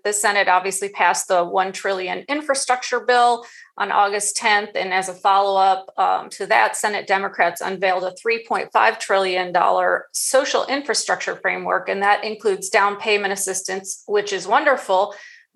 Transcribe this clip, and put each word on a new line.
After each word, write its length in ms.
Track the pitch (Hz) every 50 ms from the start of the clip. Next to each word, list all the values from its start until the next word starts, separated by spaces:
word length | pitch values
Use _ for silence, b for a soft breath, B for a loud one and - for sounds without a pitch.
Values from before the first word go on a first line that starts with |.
| _
the 80 | 208
Senate 360 | 208 - - 214 202 202 190
obviously 420 | 185 180 185 180 196 185 - 202 196
passed 380 | 202 - 180 175 180 180 -
the 180 | - 190 175 175
one 260 | 180 196 190 190 190
trillion 540 | 190 - - 196 196 190 185 180 180 185 -
infrastructure 720 | - 277 302 302 311 269 269 - - 247 254 - - 254 233
bill 460 | 214 240 247 240 240 240 240 233 240 B B B B B B
on 140 | - 202 196
August 440 | - 202 202 202 202 208 202 - -
tenth. 360 | - 247 226 208 208 208 208 -
And 160 | - 185 190
as 160 | 185 190 185
a 60 | 185 175
follow-up, 800 | 180 - 202 196 196 202 196 196 190 190 190 190 185 - - -
um, 320 | - 190 180 185 185 - 202
to 160 | - - 202
that, 280 | 175 - - 220 208 -
Senate 300 | - - 214 208 196 -
Democrats 560 | - 196 190 196 196 - - 180 170 175 -
unveiled 420 | - 180 190 175 190 185 180 185 180
a 100 | 185 180 -
three 240 | - 226 226 226 226
point 260 | - 226 190 - - -
five 240 | 220 220 220 220
trillion 560 | 220 - - 202 196 190 185 185 180 180 180 175
dollar 540 | 175 180 190 185 185 180 180 180 170 - - -
social 520 | - - - - 262 285 - - 247 -
infrastructure 720 | - 262 285 285 - 214 - - - 185 185 - 190 175
framework. 540 | - - 185 180 185 180 180 180 185 185 190
And 120 | 196 196
that 220 | 196 202 208 202 -
includes 460 | 220 214 214 - 214 190 180 180 -
down 280 | - 208 196 202 202
payment 360 | 202 - 220 208 202 202 190 196
assistance, 720 | 196 - 190 185 - - - 190 196 196 - - - -
which 260 | - 208 208 202 - 202
is 140 | 185 170
wonderful, 640 | 190 226 277 311 285 262 247 - - 190 185 202 202 B B B B B B B B _